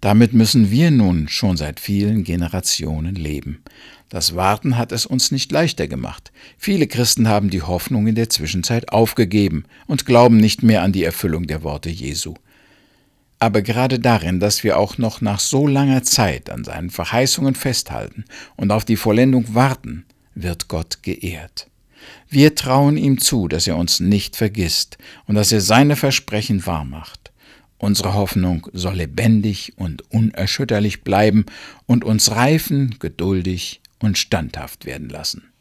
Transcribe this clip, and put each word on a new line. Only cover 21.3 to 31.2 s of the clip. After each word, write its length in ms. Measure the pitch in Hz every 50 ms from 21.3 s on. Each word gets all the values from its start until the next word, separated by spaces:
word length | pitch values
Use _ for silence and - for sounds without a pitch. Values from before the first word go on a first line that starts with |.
| 87 76 87 90 _ - - _ _ _ _ _ _ _ - - - - _ _
Wir 260 | - 139 139 151 151
trauen 420 | - - 131 127 131 143 143 147 156
ihm 200 | - 143 135 127
zu, 280 | - - - 123 95 80
dass 180 | 76 78 -
er 120 | - 82 78
uns 240 | 87 85 - -
nicht 340 | 90 90 104 101 98 - -
vergisst 640 | - 113 107 98 110 107 165 - - - _ - _ - - - - _
und 100 | - 104
dass 180 | 104 104 101 110
er 80 | 110
seine 340 | 95 87 107 120 139 147 147
Versprechen 680 | 139 - 139 131 - - - - 104 107 - 117 98 87
wahrmacht. 680 | - 87 78 73 65 65 78 80 - - - _ - _ _ _ _ - _ _ _ _ _
Unsere 360 | - 101 104 95 - 98 95
Hoffnung 540 | 104 101 92 - 101 90 90 90 82 82 - -
soll 220 | 92 90 90 92
lebendig 760 | 92 85 73 69 85 - - 113 110 104 110 101 95 - - - _
und 340 | 95 87 76 - - _
unerschütterlich 920 | - 110 113 110 - - 92 92 - - 139 113 117 104 104 107 98 - _
bleiben 400 | - 98 95